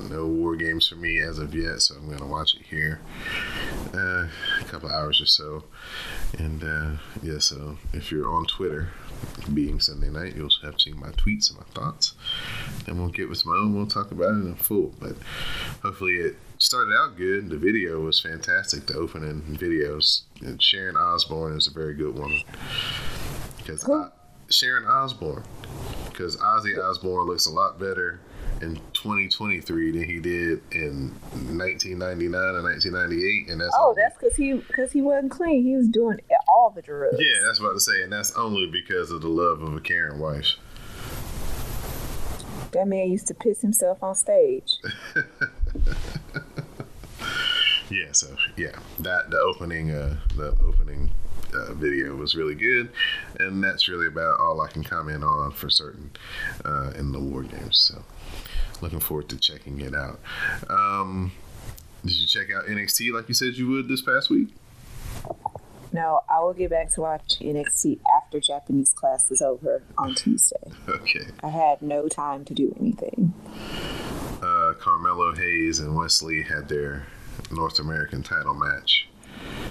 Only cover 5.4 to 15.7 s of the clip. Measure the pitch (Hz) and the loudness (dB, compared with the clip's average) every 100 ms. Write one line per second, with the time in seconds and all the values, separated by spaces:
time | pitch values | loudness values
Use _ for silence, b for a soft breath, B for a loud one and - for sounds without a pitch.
5.4 | 76 78 - B B B B B B - | 2 -8 -10 B B B B B B 0
6.4 | 78 78 80 78 78 73 B 107 80 73 | -4 -2 -2 -2 -2 -4 B -10 -8 -2
7.4 | - 71 73 76 - 73 - 76 67 82 | -2 -2 -8 -8 -6 -6 -4 -2 0 0
8.4 | 82 - 90 76 87 B B B - - | -2 -2 -4 -2 -6 B B B -10 -8
9.4 | 85 73 73 73 73 71 73 76 90 76 | -2 0 0 0 0 0 -2 -2 -6 -6
10.4 | 73 - 76 - 73 73 76 - - 214 | -2 -2 0 -2 -2 -4 -4 2 2 4
11.4 | - - - - - - - B B B | 0 -2 -10 -6 -6 -2 -4 B B B
12.4 | B B B B - 87 87 98 87 80 | B B B B -6 -2 -2 -2 -4 -2
13.4 | 82 92 107 101 104 101 101 85 90 104 | 2 2 4 2 0 -2 -2 0 2 2
14.4 | 90 82 - 101 73 - - - B B | 0 -4 0 2 2 -4 -10 -10 B B
15.4 | B B B | B B B